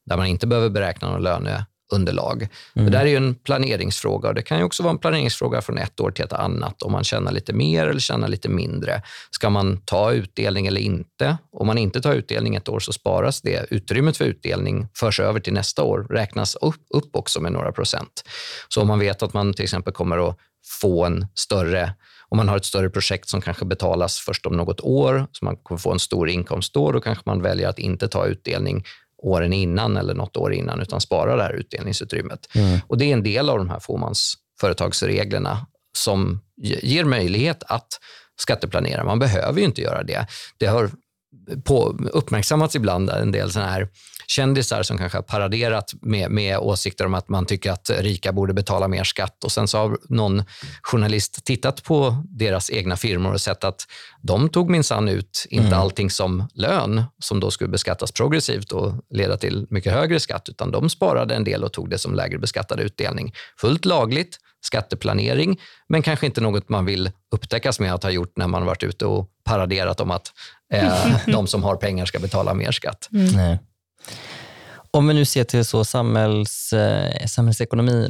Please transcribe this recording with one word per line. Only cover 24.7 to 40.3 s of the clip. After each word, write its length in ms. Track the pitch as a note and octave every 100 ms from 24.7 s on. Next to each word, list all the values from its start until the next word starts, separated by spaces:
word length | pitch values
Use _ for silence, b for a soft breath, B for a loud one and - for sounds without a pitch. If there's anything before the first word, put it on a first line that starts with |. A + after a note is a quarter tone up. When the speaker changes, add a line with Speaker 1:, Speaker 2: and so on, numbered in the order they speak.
| F#2+
Speaker 1:
år, 460 | - C3 C3+ C3+ C3+
så 140 | - G2
man 120 | F2+
kommer 220 | - F2
få 120 | F#2
en 80 | F#2
stor 300 | - F#2+ E2
inkomst 440 | F2 F2 D#2+ -
då, 180 | C#3+ D3
då 100 | B2+
kanske 220 | A2+ A2 -
man 160 | F#2+
väljer 280 | F#2 F#2 F#2
att 100 | F#2+
inte 280 | G2 F2+ G2+
ta 180 | F#2+ F#2+
utdelning 600 | F#2+ F2 F2 F#2+ F#2+ B B B _
åren 300 | - F2+ F2
innan 440 | F#2+ F2+ F#2 A2+ G2
eller 160 | F#2
något 240 | F#2 F#2+ -
år 160 | G1+
innan, 280 | G1+ F2 E2+
utan 200 | - -
spara 340 | - F2 F2 B2
det 80 |
här 100 | F#2
utdelningsutrymmet. 920 | - - - G2+ G2+ A2 - - - - A2+
Speaker 2:
Mm. 240 | G2 F2+ -
Speaker 1:
Och 100 | A#2
det 80 | C#3+
är 80 |
en 100 | B2+
del 260 | G#2 G#2+ D3
av 80 | A#2
de 120 | F2+
här 100 | -
fåmansföretagsreglerna 1900 | - - - - - - _ - G2 F2+ F#2 - G2 G2 G#2 G2+ F#2 G#2 C3 _ _ -
som 440 | - F#2+ F#2+ F#2+ - -
ge-, 220 | G#2 -
ger 200 | G#2 D3+
möjlighet 600 | D3+ A#2+ F2+ G2+ D3+ - -
att 200 | A#2 - - B B B -
skatteplanera. 640 | - A2+ - F2 F2+ -
Man 160 | E2 A2
behöver 400 | C3+ F#2 - D#3
ju 60 | G3
inte 160 | -
göra 220 | - -
det. 240 | - F#2 A2